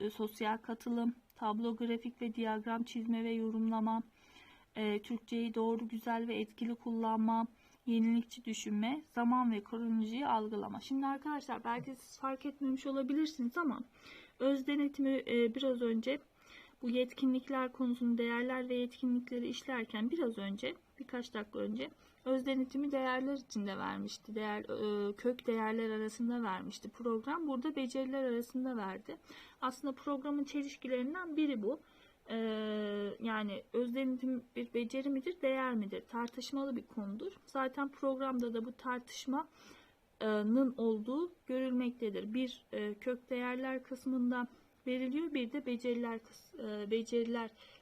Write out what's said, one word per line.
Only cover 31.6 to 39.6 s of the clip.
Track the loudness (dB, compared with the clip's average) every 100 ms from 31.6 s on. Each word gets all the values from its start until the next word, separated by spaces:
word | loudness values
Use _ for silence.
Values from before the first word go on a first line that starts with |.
bu. | 0 -2 -6 -20 -20 _ -6
Ee, | -2 0 0 0 -2 -2 -2 -4 -4
yani | -2 -2 -2 -6 -2
öz | 0 2
denetim | 2 0 0 0 -2 -4 -6
bir | -2
beceri | -2 0 -2 0
midir, | 0 -2 0
değer | 2 2 2
midir? | 0 0 -6 -6
Tartışmalı | -4 -4 -4 -4 -2 -2 -4
bir | -6
konudur. | -8 -6 -6 -8 -10 -6
Zaten | -2 -2 -2 -4
programda | -2 -2 0 0 0 0
da | -2
bu | -4
tartışmanın | -6 -4 -4 -6 -10 -2 -2 -4 -12